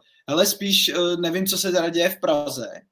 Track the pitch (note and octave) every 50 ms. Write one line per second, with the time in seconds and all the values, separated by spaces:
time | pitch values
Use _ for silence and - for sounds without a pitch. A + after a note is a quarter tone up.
0 | _ _ _ _ _ - C#3+ E3+ G#3 G#3 - - G3+ G3 G3 - - - C#3+ F3
1 | F3 F3 F3 E3+ F3 E3 E3 F#3+ F#3+ F#3+ F#3+ - - G3 F3+ F3+ E3 F3 E3 E3+
2 | E3+ F#3 F#3+ - - E3+ D3+ D3 D3 C#3 C3 B2+ A2 G2 - - _ _